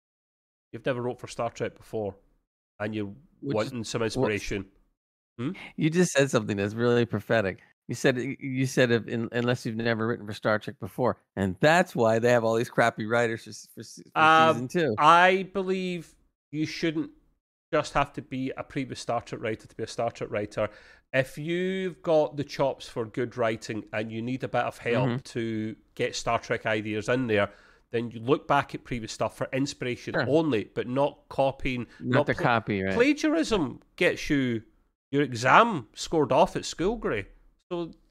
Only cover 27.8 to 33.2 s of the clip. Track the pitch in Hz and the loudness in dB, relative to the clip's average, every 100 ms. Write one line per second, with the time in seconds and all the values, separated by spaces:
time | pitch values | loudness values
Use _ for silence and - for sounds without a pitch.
27.8 | _ 117 117 113 113 160 - 143 - - | _ -6 -6 -4 0 0 2 0 0 -8
28.8 | - 123 107 - 110 - 131 135 143 - | -8 -8 -8 -4 -4 -4 -4 -2 -2 -4
29.8 | 127 120 - 147 123 156 160 113 - - | -6 -6 -4 -4 2 2 2 0 -2 -6
30.8 | 107 131 143 - - - 135 - 139 123 | -4 0 -2 -4 -10 -2 -2 -2 -4 -4
31.8 | 110 - 123 123 147 123 139 117 107 101 | -8 -8 0 2 2 0 2 2 0 -2
32.8 | 95 226 277 294 | 0 2 2 2